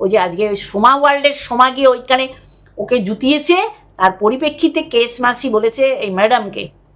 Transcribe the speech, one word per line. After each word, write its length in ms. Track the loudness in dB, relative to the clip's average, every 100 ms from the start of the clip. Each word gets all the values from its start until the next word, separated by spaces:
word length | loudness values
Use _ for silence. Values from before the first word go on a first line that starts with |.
ওই 80 | 0
যে 100 | 0
আজকে 300 | 0 -2 -4
ওই 80 | -4
সোমা 380 | -6 2 4
ওয়ার্ল্ডের 400 | 4 2 2 0
সোমা 360 | -2 -4 2 2
গিয়ে 180 | 4 2
ওইখানে 400 | 2 0 -2 -2 -8 -20 _ _ -12
ওকে 200 | -2 -2
জুতিয়েছে, 680 | -2 -4 0 0 2 0 0 -8 _ 0
তার 160 | 0
পরিপ্রেক্ষিতে 680 | 2 -2 0 -4 -2 -2 -2
কেস 380 | -2 -2 -2 -2
মাসি 300 | -2 -2 -2
বলেছে 360 | 0 -2 0 -2
এই 240 | -2 -4
ম্যাডামকে, 580 | -2 0 0 -2 -10 -14 -16 _